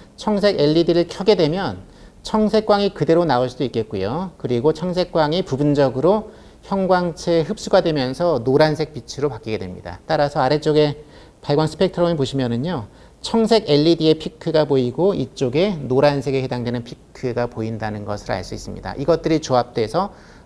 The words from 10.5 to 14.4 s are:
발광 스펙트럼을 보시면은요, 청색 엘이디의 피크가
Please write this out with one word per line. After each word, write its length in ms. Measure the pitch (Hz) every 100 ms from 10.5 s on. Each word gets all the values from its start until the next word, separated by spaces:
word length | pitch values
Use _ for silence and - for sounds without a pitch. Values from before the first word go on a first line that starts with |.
| 151 156 151 147 143 - - - _
발광 260 | - 147 156
스펙트럼을 500 | - 185 180 170 165
보시면은요, 680 | 131 139 123 117 156 160 107 - - -
청색 480 | - 226 220 226 -
엘이디의 460 | 147 156 165 156 156
피크가 500 | - -